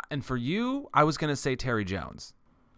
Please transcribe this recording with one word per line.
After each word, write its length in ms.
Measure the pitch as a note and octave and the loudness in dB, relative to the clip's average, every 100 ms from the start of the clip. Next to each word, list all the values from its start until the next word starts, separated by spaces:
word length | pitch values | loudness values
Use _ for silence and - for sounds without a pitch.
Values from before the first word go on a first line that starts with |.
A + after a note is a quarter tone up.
| - | -6
and 160 | D3 - | -6 -2
for 120 | B2+ | -2
you, 520 | A#2+ G3 B3 C#4 C#4+ | 0 0 0 -2 0
I 100 | C3+ | 4
was 140 | D#3 D3+ | 4 4
gonna 180 | D#3 C#3 | 0 0
say 200 | C#3+ B2+ | 0 -2
Terry 280 | C3 A2+ F#2+ | 0 0 0
Jones. 480 | F#2 B1+ G1+ - - _ _ _ | -4 -6 -12 -16 -20 _ _ _